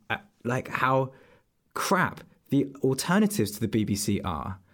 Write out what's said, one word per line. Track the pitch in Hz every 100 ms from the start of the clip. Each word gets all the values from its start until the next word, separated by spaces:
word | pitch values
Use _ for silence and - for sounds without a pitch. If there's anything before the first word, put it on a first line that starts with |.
| -
uh, | 110 - _
like, | 117 127 -
how | - 127 131 135 - - _ _ _ _
crap | - - 190 135 - - _ -
the | 139 139 -
alternatives | 135 135 - 185 214 - 101
to | -
the | 110
B | 113
B | 104
C | 98 - 101
are. | - 78 64 95 _